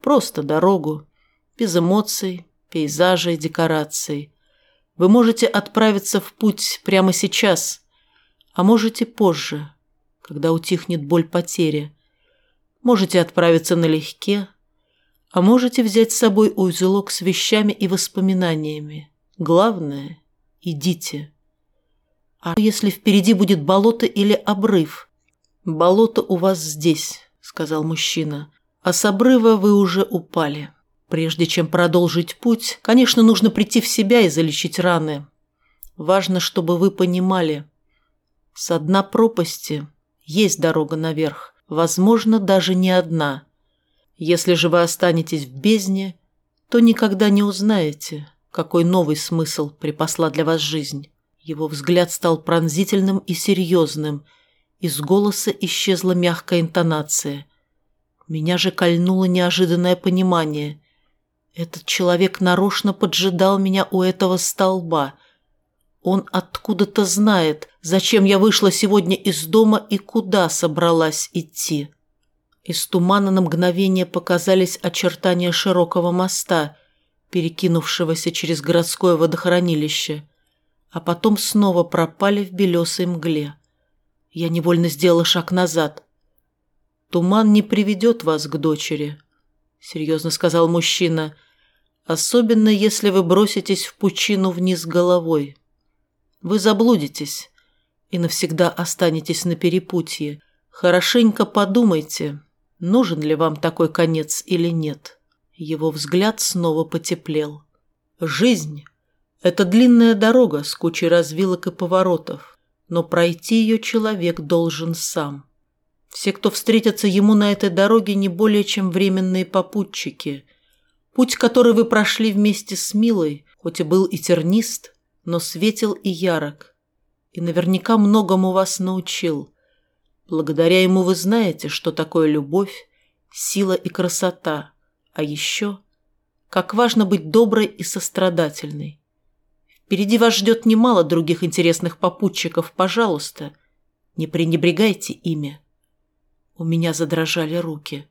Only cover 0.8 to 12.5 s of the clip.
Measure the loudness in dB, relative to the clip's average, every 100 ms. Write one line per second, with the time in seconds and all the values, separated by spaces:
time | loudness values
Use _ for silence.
0.8 | -2 -8 -12 _ _ _ _ _ -2 0
1.8 | 2 0 0 -6 -6 -8 -16 _ _ -6
2.8 | -4 2 2 2 0 -4 -6 -2 -2 0
3.8 | -4 -8 -8 -8 -10 _ _ _ _ _
4.8 | _ _ 4 6 4 2 0 0 -2 0
5.8 | 2 2 -2 -4 -4 _ -2 0 -6 -6
6.8 | 0 2 2 2 -2 0 0 0 -2 -10
7.8 | _ _ _ _ _ _ _ 0 4 4
8.8 | 2 -2 -8 0 0 0 -6 -10 -12 _
9.8 | _ _ _ _ -16 -4 -2 -2 -2 -4
10.8 | -4 -6 0 0 0 -4 -4 -2 -2 -2
11.8 | -8 _ _ _ _ _ _